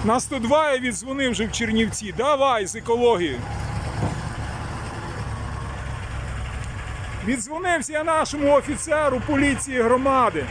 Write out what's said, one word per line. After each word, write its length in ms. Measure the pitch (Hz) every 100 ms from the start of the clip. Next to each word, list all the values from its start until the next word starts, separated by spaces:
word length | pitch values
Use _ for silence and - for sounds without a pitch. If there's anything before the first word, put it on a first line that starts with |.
На 160 | 202 240
сто 200 | - 277
два 320 | 226 294 311
я 80 | 262
віддзвонив 520 | 254 202 240 269 262
вже 140 | 202 220
в 60 |
Чернівці. 640 | - 233 220 220 - 214 175
Давай 500 | 254 294 269 233 196
з 80 | 233
екологією. 640 | 226 233 240 214 170 123 - - - - - - - - - - - - - - - - - - - - - - - - - - - - - - - - - - - - - - 190
Віддзвонився 680 | 254 240 311 359 339 -
я 100 | 302
нашому 500 | 320 320 285 294 285
офіцеру 680 | 285 - 277 - 302 294 254 208
поліції 540 | 285 285 262 - 262
громади. 640 | 226 247 262 262 240 160 123